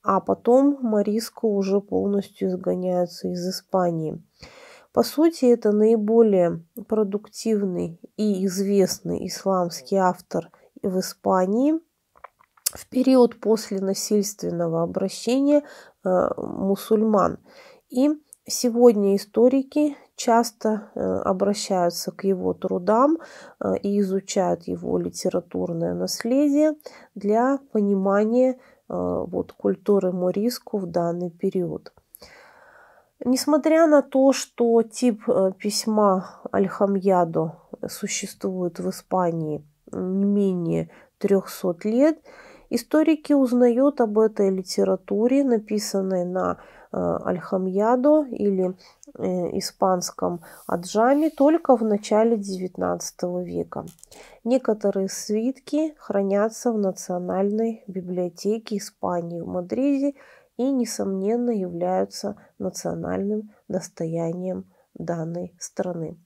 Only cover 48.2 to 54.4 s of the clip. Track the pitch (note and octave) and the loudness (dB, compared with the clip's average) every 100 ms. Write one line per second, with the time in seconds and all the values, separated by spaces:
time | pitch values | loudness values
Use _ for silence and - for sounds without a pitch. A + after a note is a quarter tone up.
48.2 | C#4 A3+ G3+ F#3+ F#3 F#3+ - _ - - | 2 -2 0 0 -2 -4 -20 _ -20 -8
49.2 | F#3 F3+ E3+ G3 - _ G3 F#3 F3+ - | -4 -2 -2 -4 -8 _ 0 2 -2 -6
50.2 | F3+ F3 - - - F3 F3+ G#3 A#3+ C#4+ | -4 -6 -12 -18 -6 -6 -2 2 2 4
51.2 | D#4 - C#4 D#4+ E4 A#3+ A3 G#3 - G#3+ | 0 2 4 4 4 2 4 -2 0 2
52.2 | A3+ A#3 G3 F#3+ F#3 F3+ F3+ F3 - - | 2 0 -4 -8 -8 -4 -4 -4 -8 -8
53.2 | F3+ F3+ F3 F3 E3 - E3 - - - | -6 -6 -6 -6 -6 -10 -12 -18 -20 -20
54.2 | - - | -20 -10